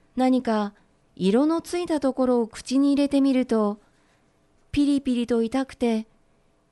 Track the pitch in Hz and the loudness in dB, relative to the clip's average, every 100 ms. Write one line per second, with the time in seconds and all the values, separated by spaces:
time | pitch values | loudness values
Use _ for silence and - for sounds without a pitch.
0 | _ - 254 254 240 214 208 - _ _ | _ -2 2 2 0 -2 -4 -8 _ _
1 | _ - 180 226 302 330 - 349 349 311 | _ -4 0 2 2 0 -4 -6 -2 -2
2 | 269 254 254 247 226 - - 254 277 277 | -2 -2 0 0 -2 -8 -4 0 2 2
3 | 285 277 269 254 254 220 208 208 _ _ | 2 2 2 2 0 0 0 -2 _ _
4 | _ _ _ _ _ _ _ 285 285 277 | _ _ _ _ _ _ _ -2 2 0
5 | 269 240 233 233 226 262 262 - 240 220 | 0 -4 0 0 0 -2 -6 -4 -2 -2
6 | 220 _ _ _ _ _ _ | -6 _ _ _ _ _ _